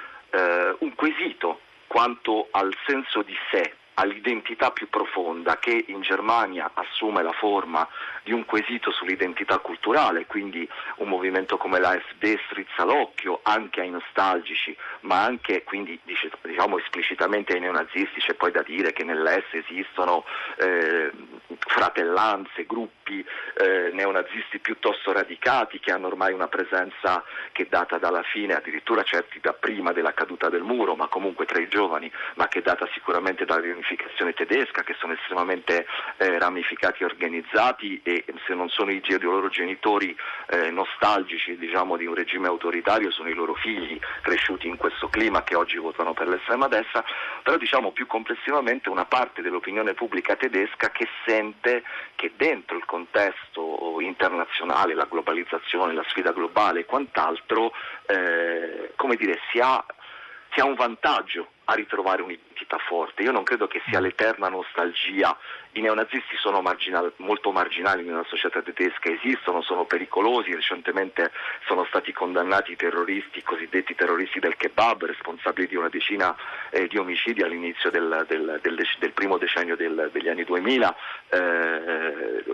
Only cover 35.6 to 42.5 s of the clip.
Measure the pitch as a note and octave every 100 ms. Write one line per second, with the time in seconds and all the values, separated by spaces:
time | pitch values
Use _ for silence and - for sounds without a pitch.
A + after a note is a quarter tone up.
35.6 | - E2+ - - - - F#2+ F2 F2 F2+
36.6 | E2 - F#2 - F2 - E2 E2 D#2+ G#2+
37.6 | B2 B2 G#2 F#2 F2 F2 - E2+ - F2+
38.6 | F2+ F#2+ G2+ F#2+ F#2 F#2 F2 F#2+ F#2+ -
39.6 | F2+ F#2 A2 G2+ F#2+ E2 - - - F2
40.6 | E2 F2 F#2+ - G#2 G2+ F2+ D#2+ - E2+
41.6 | E2 F#2 F#2 E2+ E2+ E2+ F2 F#2 F#2